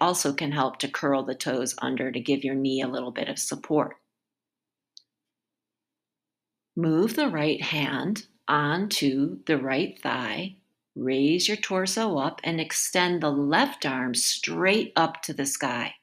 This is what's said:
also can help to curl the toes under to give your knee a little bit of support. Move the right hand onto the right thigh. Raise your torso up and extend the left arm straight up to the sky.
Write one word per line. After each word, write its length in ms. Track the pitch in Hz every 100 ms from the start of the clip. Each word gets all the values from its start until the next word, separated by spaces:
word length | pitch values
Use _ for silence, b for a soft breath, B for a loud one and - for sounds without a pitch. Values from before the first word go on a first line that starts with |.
also 320 | 170 180 143
can 180 | 139 151
help 280 | 147 131 -
to 100 | 139
curl 340 | - 143 135
the 100 | 123
toes 400 | 127 143 127 123 -
under 340 | 131 131 127
to 80 | 123
give 240 | 120 139
your 120 | 139 135
knee 260 | 135 131
a 80 | 127
little 220 | 127 123
bit 180 | 117 -
of 100 | -
support. 560 | - - - 151 - - _ _ _ _ _ _ _ _ _ - _ _ _ _ _ _ _ _ _ _ _ _ _ _ _ _ _ 170
Move 400 | 165 160 220 262
the 140 | 277
right 320 | 160 151 -
hand 680 | - 156 135 139 151 214 - _ -
onto 920 | 147 147 170 202 - 143 135 151 - -
the 120 | 147
right 400 | 131 135 190 -
thigh. 600 | 131 123 113 107 190 - _ _ _
Raise 540 | 123 127 131 143 175 190
your 80 | 208
torso 640 | - 190 185 226 226 147
up 240 | 147 -
and 160 | - 165
extend 640 | 156 - - 185 180 175
the 80 | 156
left 540 | 143 143 175 277 - 147
arm 280 | 131 127
straight 800 | 120 - - - 165 185 214 - -
up 240 | 160 -
to 120 | -
the 120 | 143 139
sky. 500 | - 139 120 - -